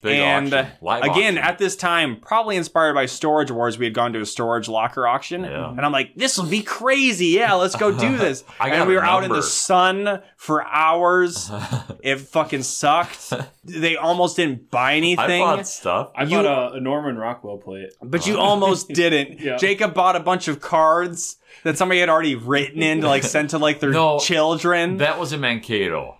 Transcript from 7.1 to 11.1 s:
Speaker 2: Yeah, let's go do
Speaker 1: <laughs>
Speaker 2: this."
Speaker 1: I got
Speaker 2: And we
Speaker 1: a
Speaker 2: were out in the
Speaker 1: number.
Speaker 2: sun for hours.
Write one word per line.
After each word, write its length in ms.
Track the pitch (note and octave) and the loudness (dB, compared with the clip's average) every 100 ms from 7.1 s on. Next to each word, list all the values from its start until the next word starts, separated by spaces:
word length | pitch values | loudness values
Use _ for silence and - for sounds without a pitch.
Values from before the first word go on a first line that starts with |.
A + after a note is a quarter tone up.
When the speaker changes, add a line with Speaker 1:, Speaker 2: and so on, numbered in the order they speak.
| G3 F3 | 2 2
Speaker 2:
Yeah, 260 | F3 A#3 | 4 4
let's 220 | F#3+ F#3 - | 2 2 0
go 160 | G#3+ G3 | 0 2
do 220 | A3+ C4 | 0 2
Speaker 1:
<laughs> 80 | F#3+ | 0
Speaker 2:
this." 180 | C3+ - - | -2 -10 -4
Speaker 1:
I 100 | C3+ | 0
got 100 | D3+ | 2
Speaker 2:
And 80 | E3+ | 2
we 80 | F#3 | 2
Speaker 1:
a 20 | |
Speaker 2:
were 80 | E3+ | 4
out 120 | F#3 | 2
in 60 | F#3+ | 2
the 60 | - | -2
Speaker 1:
number. 100 | D#3+ | -2
Speaker 2:
sun 760 | - - F#3 F#3 F#3+ G3+ G3 - _ | -2 2 2 4 2 -2 -4 -8 _
for 280 | - D3+ - | -2 -2 0
hours. 840 | C#3+ D#3 E3+ F3 | 0 2 4 4